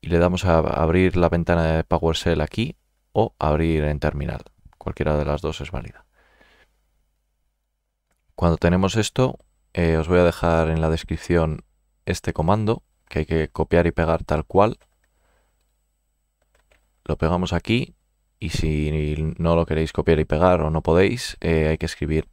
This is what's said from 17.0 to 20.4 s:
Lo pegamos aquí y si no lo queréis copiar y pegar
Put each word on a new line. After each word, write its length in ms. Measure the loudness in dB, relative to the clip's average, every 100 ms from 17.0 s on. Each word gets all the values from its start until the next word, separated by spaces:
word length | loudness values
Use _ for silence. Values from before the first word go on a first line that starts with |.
Lo 140 | -8 -2
pegamos 340 | 0 0 -2
aquí 440 | -4 0 -2 -2 _ _ _ _ _
y 120 | -8
si 840 | -4 -2 0 -2 -2 -2 -2 -4 -2
no 200 | 0 2
lo 80 | 2
queréis 260 | 0 -2
copiar 280 | -2 2 2
y 60 | 2
pegar 360 | 2